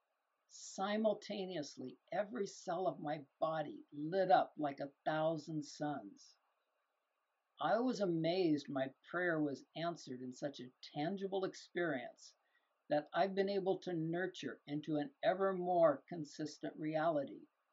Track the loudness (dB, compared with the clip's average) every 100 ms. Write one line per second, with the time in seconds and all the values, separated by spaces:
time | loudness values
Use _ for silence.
0 | _ _ _ _ _ -18 -12 -4 0 2
1 | 2 2 -4 -6 -4 -4 -8 -8 -12 -12
2 | -8 -4 -4 -4 -6 -6 -6 -2 -2 -2
3 | -4 -6 -6 -4 -2 -2 -4 -8 -14 -8
4 | -2 2 6 6 6 -2 -4 -4 -8 _
5 | -2 2 2 0 -4 -6 -6 -6 -4 -4
6 | -8 -18 -20 _ _ _ _ _ _ _
7 | _ _ _ _ _ -4 2 2 2 2
8 | 2 2 2 4 4 4 0 -2 -2 -4
9 | -6 0 2 2 2 -2 -10 -6 -4 -4
10 | -8 -8 -8 -6 -6 -6 -14 -16 -12 -4
11 | -2 -2 -2 0 -2 -4 -8 -2 0 0
12 | -4 -12 -20 _ _ _ _ _ 0 0
13 | 0 2 2 2 0 2 2 0 0 -2
14 | 0 0 -2 -4 -8 -8 -6 -6 -2 -2
15 | -2 0 2 4 2 2 2 6 6 6
16 | -2 -8 -8 -6 -8 -6 -10 -6 -2 2
17 | 2 2 0 -8 -18 _ _